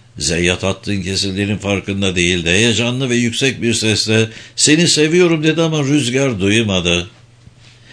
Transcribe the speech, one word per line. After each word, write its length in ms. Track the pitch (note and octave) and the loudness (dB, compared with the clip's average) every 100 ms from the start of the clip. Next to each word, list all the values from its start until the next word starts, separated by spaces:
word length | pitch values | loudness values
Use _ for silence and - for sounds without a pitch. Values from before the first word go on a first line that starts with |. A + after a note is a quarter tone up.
| - - | -20 -8
Zeyyat 440 | D2+ E2+ F2 F2+ | -4 0 0 0
hattın 400 | F#2+ F#2 F#2+ G2+ | -2 -4 -4 -6
kesildiğinin 540 | F2+ F#2+ G2 F#2+ G2+ F#2+ | -4 -4 -4 -2 -2 -2
farkında 600 | G2 G2 G2+ G2 F#2+ F2+ | -2 -4 -4 -4 -2 0
değildi. 320 | F2 F#2 E2 | 0 0 0
Heyecanlı 600 | F#2 A#2+ G#2+ A#2+ B2 C3 | 2 2 0 -2 -2 -2
ve 60 | A#2+ | 0
yüksek 460 | A#2 A2+ C3+ G#2 | -2 -2 -2 -2
bir 120 | A2+ | -2
sesle, 540 | A2+ A2 G#2 G#2+ A2 A2 - - - | 0 0 0 0 0 0 -4 -12 -2
"Seni 320 | - D#3 E3+ | 2 4 4
seviyorum." 540 | D#3 D#3 E3+ F3 E3 | 2 2 4 4 2
dedi 200 | D#3 D#3 | 0 0
ama 200 | D#3+ D#3 | 0 0
Rüzgar 580 | C3+ D3 A#2+ B2+ C#3 G#2 | 0 0 0 0 0 0
duymadı. 680 | G2 G#2+ A2+ F#2+ F2 F2 F2+ - - _ - - - - - | 0 2 2 0 0 -2 -4 -14 -20 _ -20 -20 -20 -20 -20